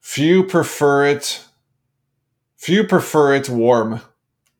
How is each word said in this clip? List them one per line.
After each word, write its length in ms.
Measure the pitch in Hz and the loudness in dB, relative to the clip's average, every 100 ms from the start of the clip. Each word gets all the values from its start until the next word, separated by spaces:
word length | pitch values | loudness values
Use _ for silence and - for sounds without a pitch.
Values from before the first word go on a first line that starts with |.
few 440 | - - 151 185 | -12 -4 2 2
prefer 600 | 185 175 139 - 147 143 143 | 2 -2 -4 -2 0 2 0
it, 380 | 143 - - - _ _ _ _ _ _ _ _ _ _ _ | -2 -6 -12 -14 _ _ _ _ _ _ _ _ _ _ _
few 280 | - 185 | -2 0
prefer 500 | 208 180 - 156 143 | 2 0 0 0 2
it 160 | 139 135 | 2 -2
warm. 500 | 123 117 120 110 110 - _ _ _ _ | -2 2 2 0 -8 -14 _ _ _ _